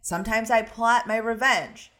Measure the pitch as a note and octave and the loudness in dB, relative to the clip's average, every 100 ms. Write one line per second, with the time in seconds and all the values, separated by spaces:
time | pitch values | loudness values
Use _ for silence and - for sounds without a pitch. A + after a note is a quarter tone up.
0 | - F3 G3+ A3 A3 A#3 A3 - A3+ A#3+ | -6 -6 -2 -2 2 0 0 -2 2 2
1 | G#3 A3 A3+ A3+ B3+ G#3+ C3+ - - _ | 2 -4 -2 0 2 2 -2 -14 -20 _